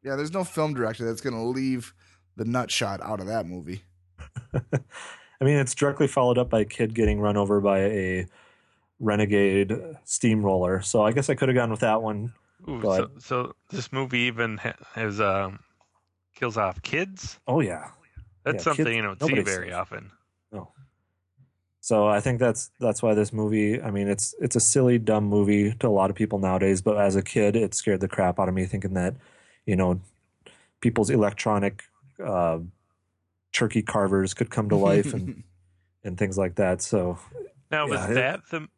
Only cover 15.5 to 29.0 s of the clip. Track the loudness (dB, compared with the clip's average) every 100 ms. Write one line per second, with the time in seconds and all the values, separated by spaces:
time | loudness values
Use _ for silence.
15.5 | -8 _ _ _ _ _ _ _ _ -4
16.5 | -2 -2 -2 -6 -4 -4 -8 -16 -14 -2
17.5 | 0 0 -4 -12 -20 _ -20 -20 _ -6
18.5 | -2 0 0 0 0 -2 -2 0 0 0
19.5 | -4 -4 -6 -8 -10 -16 _ _ _ _
20.5 | -16 -16 _ -20 _ _ _ _ _ _
21.5 | _ _ _ 0 2 4 4 2 2 2
22.5 | 0 -6 _ -2 0 2 2 2 0 0
23.5 | 2 2 0 -2 -2 0 -2 -4 -4 -2
24.5 | 0 2 4 4 4 2 0 2 2 4
25.5 | 4 2 0 2 4 2 0 -2 0 0
26.5 | 2 2 2 2 2 2 2 0 2 2
27.5 | 2 0 -2 0 0 0 0 0 2 0
28.5 | 0 -2 -4 -4 -2